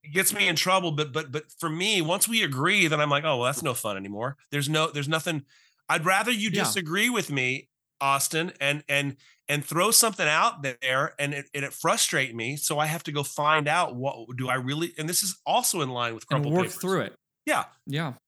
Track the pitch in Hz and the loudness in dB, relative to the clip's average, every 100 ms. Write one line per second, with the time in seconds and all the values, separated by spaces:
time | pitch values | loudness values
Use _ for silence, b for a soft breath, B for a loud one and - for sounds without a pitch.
0 | - 165 185 208 196 156 180 190 180 151 | -2 0 0 2 2 2 2 2 2 -2
1 | 151 139 147 143 - - 165 160 196 208 | -2 -4 -4 -8 -8 -8 -6 -2 0 2
2 | 160 190 - 226 175 131 165 208 165 151 | 2 0 2 2 0 0 2 4 4 4
3 | 147 143 156 131 123 131 156 123 110 95 | 4 2 2 2 2 0 -2 -2 -2 -4
4 | 98 101 123 143 b 143 143 156 160 143 | -6 -6 -6 -8 b -4 0 0 0 -2
5 | 139 160 175 156 - b b b - 165 | -2 -2 -2 -6 -8 b b b -2 0
6 | 165 190 220 233 214 180 147 190 156 180 | 4 2 2 0 0 0 0 -2 -2 0
7 | 233 240 165 139 127 131 - _ _ _ | 2 0 -2 0 0 -2 -8 _ _ _
8 | 139 139 - 160 180 - 139 147 147 143 | 0 2 2 -2 -2 -2 -2 -2 0 0
9 | 143 135 b b - 147 135 160 202 226 | 0 -6 b b -4 -4 -2 0 4 4
10 | 233 202 156 156 226 175 139 120 131 131 | 4 2 2 4 2 0 -8 -4 -2 0
11 | 151 - 143 143 143 143 139 - 165 - | -2 -2 -4 -4 -6 -6 -6 -4 0 2
12 | - 160 131 117 113 147 - 147 151 165 | 2 0 -2 -4 -6 -4 -2 0 0 -2
13 | - 147 143 - 147 156 147 165 160 123 | -4 -4 -4 0 4 4 4 2 0 -2
14 | 135 117 113 127 131 131 127 147 175 156 | -6 -6 -12 -6 -2 0 0 -2 -4 -4
15 | 156 175 190 - 147 208 240 185 135 123 | -2 0 -2 -4 0 2 2 0 -2 -2
16 | 117 113 - 147 143 165 - - 185 185 | -2 -4 -2 0 2 2 0 -4 0 0
17 | 107 - _ _ - 226 - _ - 139 | 0 -8 _ _ -2 0 -2 _ -6 -4
18 | 160 - | -4 -8